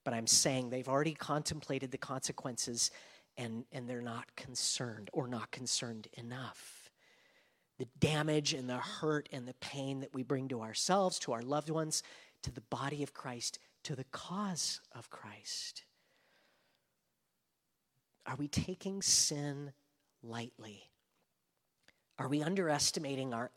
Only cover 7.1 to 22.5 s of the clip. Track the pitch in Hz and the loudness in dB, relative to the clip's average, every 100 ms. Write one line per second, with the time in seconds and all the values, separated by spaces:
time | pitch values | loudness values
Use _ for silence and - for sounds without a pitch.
7.1 | - _ _ _ _ _ - 127 - 151 | -20 _ _ _ _ _ -8 -8 2 4
8.1 | 151 156 151 143 151 127 123 120 - 156 | 6 4 4 4 0 -2 -2 -4 -2 2
9.1 | 151 143 139 123 - - 143 135 135 135 | 2 0 -6 -8 -10 -8 -4 -4 -4 -4
10.1 | 135 123 139 131 123 110 107 - 190 185 | -4 0 0 0 -2 -2 0 4 6 4
11.1 | - - 117 123 147 147 160 156 - - | 2 0 -2 0 0 2 0 2 0 -2
12.1 | - - _ - 120 110 123 135 147 139 | -12 -20 _ -10 -8 -4 -2 0 0 -4
13.1 | - 131 120 - - - _ - 131 131 | -4 -8 -4 -4 -6 -12 _ -6 -4 -6
14.1 | - - 185 208 165 - - - 123 - | -8 -6 -2 0 0 0 -2 -8 -16 -14
15.1 | - 107 101 - - - - - _ _ | -14 -12 -12 -8 -6 -6 -10 -16 _ _
16.1 | _ _ _ _ _ _ _ _ _ _ | _ _ _ _ _ _ _ _ _ _
17.1 | _ _ _ _ _ _ _ _ _ _ | _ _ _ _ _ _ _ _ _ _
18.1 | _ - 135 143 - - 185 196 196 - | _ -8 -4 -2 0 0 -2 -4 0 4
19.1 | - - 147 143 139 143 - _ _ _ | 6 6 2 -2 -4 -8 -12 _ _ _
20.1 | _ 117 117 117 - 107 101 - _ _ | _ -8 -6 -6 -10 -16 -16 -18 _ _
21.1 | _ _ _ _ _ _ _ - - _ | _ _ _ _ _ _ _ -20 -20 _
22.1 | - 135 147 151 | -6 -2 0 2